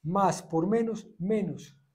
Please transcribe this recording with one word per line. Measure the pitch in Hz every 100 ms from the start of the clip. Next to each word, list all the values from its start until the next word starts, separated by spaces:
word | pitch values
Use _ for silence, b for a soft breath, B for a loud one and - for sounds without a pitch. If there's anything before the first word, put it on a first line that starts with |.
Más | 151 190 190 160
por | - 165 185
menos, | 233 226 - - -
menos. | 185 220 175 131 - - _